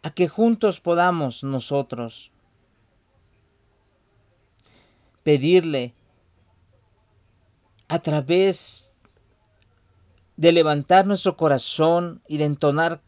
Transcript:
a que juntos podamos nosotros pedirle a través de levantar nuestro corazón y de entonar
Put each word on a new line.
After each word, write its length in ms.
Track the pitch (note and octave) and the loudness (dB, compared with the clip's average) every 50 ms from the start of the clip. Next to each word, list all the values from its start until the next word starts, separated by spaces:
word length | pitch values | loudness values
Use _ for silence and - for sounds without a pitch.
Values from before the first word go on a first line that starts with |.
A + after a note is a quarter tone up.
a 80 | - D#3+ | -12 -12
que 160 | - - F3+ | -2 -2 -2
juntos 540 | D#3 - - A3+ A#3 A#3 A3 - G#3 F3+ - | -2 0 0 2 2 2 2 0 -2 -2 -2
podamos 640 | _ F3 E3+ E3+ F3 F3+ F3+ E3 D3 C3 A#2 - - | _ -2 0 2 2 2 0 0 -4 -4 -6 -8 -8
nosotros 880 | C3+ C3+ B2+ A#2 - C#3+ C#3 C3 _ - A#2 A#2+ A2+ - - - _ _ _ _ _ _ _ _ _ _ _ _ _ _ _ _ _ _ _ _ _ _ _ _ _ _ _ _ _ _ _ _ _ _ _ _ _ _ _ _ _ _ _ _ _ _ _ _ _ _ _ _ _ _ _ _ _ _ _ | -6 -6 -6 -6 -2 -4 -4 -4 _ -8 -10 -10 -12 -12 -18 -20 _ _ _ _ _ _ _ _ _ _ _ _ _ _ _ _ _ _ _ _ _ _ _ _ _ _ _ _ _ _ _ _ _ _ _ _ _ _ _ _ _ _ _ _ _ _ _ _ _ _ _ _ _ _ _ _ _ _ _
pedirle 720 | _ D#3 D3 C#3 C3 D#3+ F3+ F#3 E3 E3 D3 C3+ B2 A#2+ _ _ _ _ _ _ _ _ _ _ _ _ _ _ _ _ _ _ _ _ _ _ _ _ _ _ _ _ _ _ _ _ _ _ _ _ _ _ _ | _ 0 0 2 2 4 4 4 2 2 -4 -6 -6 -8 _ _ _ _ _ _ _ _ _ _ _ _ _ _ _ _ _ _ _ _ _ _ _ _ _ _ _ _ _ _ _ _ _ _ _ _ _ _ _
a 140 | _ D#3+ E3+ | _ -8 -6
través 960 | - D#3+ D#3 D3+ C#3 C3 E3+ F#3 F#3+ G3 F3+ - - - - - - - _ _ _ _ _ _ _ _ _ _ _ _ _ _ _ _ _ _ _ _ _ _ _ _ _ _ _ _ _ | -4 -2 -4 -4 -2 0 2 2 2 2 0 -4 -10 -12 -14 -14 -16 -20 _ _ _ _ _ _ _ _ _ _ _ _ _ _ _ _ _ _ _ _ _ _ _ _ _ _ _ _ _
de 140 | - D#3 E3+ | 2 4 4
levantar 560 | E3+ E3+ D#3+ D#3 D3+ D3 C#3+ - F3+ F#3+ F#3+ | 6 6 2 2 0 -2 0 4 4 4 4
nuestro 300 | G3 G3+ F#3 - F#3+ F3 | 2 -2 -2 -2 -4 -2
corazón 840 | - E3 D#3 C#3 B2+ - - - - D#3 D#3+ E3+ F3 F3 E3+ D#3+ - _ | 0 0 0 0 0 -2 -6 -2 0 0 2 2 0 -2 -4 -10 -16 _
y 120 | _ D3+ D3 | _ -4 -4
de 80 | D3+ | -2
entonar 540 | D3 D3 - - D3 C#3+ D3+ E3 E3 E3 D#3+ _ | -2 -2 0 0 0 0 0 -2 -2 -4 -8 _